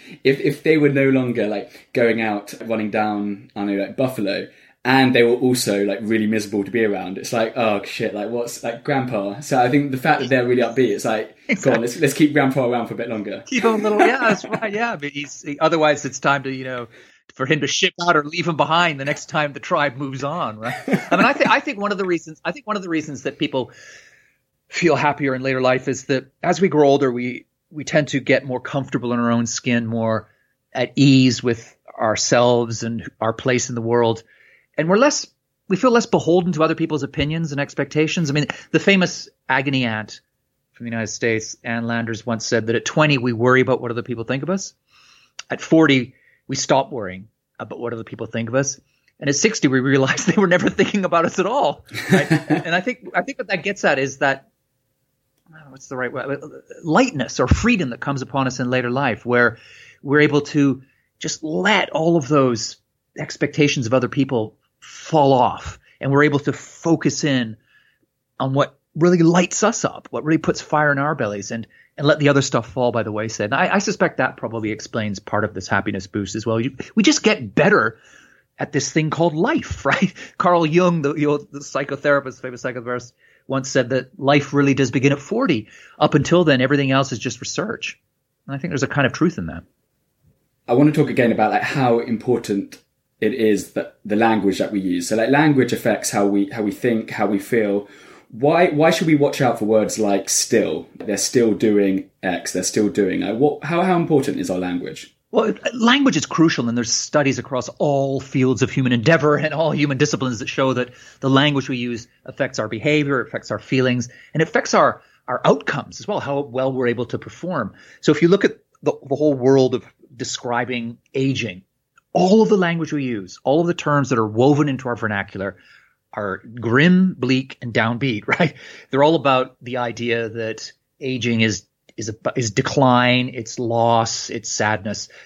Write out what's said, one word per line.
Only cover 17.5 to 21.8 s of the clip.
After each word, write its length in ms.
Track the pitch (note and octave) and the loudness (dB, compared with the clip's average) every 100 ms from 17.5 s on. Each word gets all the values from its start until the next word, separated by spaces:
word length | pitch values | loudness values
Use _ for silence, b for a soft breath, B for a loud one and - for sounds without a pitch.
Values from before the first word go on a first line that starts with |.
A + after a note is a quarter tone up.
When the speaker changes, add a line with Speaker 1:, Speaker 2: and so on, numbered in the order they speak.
| D#3 | 0
Speaker 2:
to 60 | C#3 | 0
ship 280 | - F#3 - F3 | 0 -2 0 2
out 100 | D#3+ | 2
or 80 | |
leave 220 | D3 E3+ E3+ | 0 -4 -4
him 100 | D#3 | -2
behind 440 | C#3+ E3 F3 C#3+ | 0 2 2 -2
the 40 | |
next 220 | C3+ D3 - | -6 -6 -4
time 220 | D#3 D3 | -4 -4
the 60 | C#3 | -6
tribe 360 | - F3 D3 C3 | -4 0 0 -4
moves 280 | C#3+ C3 | -8 -6
on, 340 | C#3 E3+ C3+ G#2+ | -6 -4 -6 -6
right? 160 | A2+ - - | -10 -8 -2
I 300 | C4+ - F3 | -4 0 2
mean, 100 | A3+ | 2
I 60 | |
thi-, 140 | C#4 - | 2 2
I 120 | B3+ | 0
think 180 | D4 | 0
one 120 | G#3 | -6